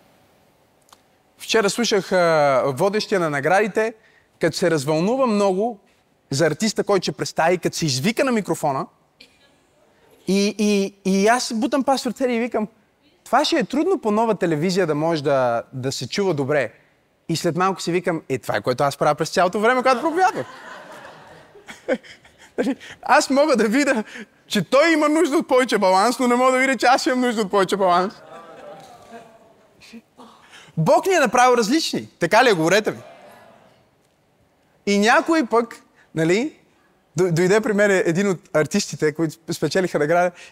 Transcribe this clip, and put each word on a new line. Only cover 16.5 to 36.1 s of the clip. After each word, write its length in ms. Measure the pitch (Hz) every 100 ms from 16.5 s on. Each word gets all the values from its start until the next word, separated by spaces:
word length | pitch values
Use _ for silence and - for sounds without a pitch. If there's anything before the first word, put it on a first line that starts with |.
| 147 113 - _ _ _ _ -
И 60 | 165
след 200 | 170 156
малко 260 | 190 185
си 100 | -
викам: 300 | 175 185 160 -
„Е, 80 | 131
това 180 | - 110
е, 60 |
което 220 | 127 123
аз 140 | 143 -
правя 180 | 160 147
през 140 | 160
цялото 300 | - 180 208
време, 220 | 220 254
когато 200 | 254 247
проповядвам.“ 440 | 320 330 370 254 117 - - - - - - - - - - - - - -
<laughs> 100 | - - - _ _ - -
Нали, 180 | 247 - - -
аз 280 | - 277 294
мога 260 | 269 311 233
да 120 | 214
видя, 360 | 254 285 226 208 - 208 _ -
че 220 | 208 -
той 240 | 262 330
има 160 | 320 302
нужда 280 | 214 262 302
от 100 | -
повече 300 | 254 254 220
баланс, 420 | 190 185 220 254
но 80 | 247
не 80 | 240
мога 160 | 262
да 60 | 254
видя, 200 | 262 254
че 80 | 254
аз 200 | 254 320
имам 160 | 254
нужда 200 | 247 226
от 100 | 190
повече 260 | 202 190 202
баланс. 360 | 190 175 190 - - - - - - - - - - 233 - - _ _ _ _ - 233 _ _ 233 - - - - -
Бог 300 | 160 330 381
ни 60 |
е 60 | 359
направил 380 | 254 247 254 240
различни. 520 | 208 320 - 180 107 -
Така 240 | 170 214
ли 60 | 247
е? 40 |
Говорете 380 | 180 160 202 214
ми. 60 | 113 - - - - - - _ _ _ _ _ _ _ _ _ _ _ _ -
И 140 | 202
някой 460 | 214 285 294 320 233
пък, 360 | 226 233 - _ _ _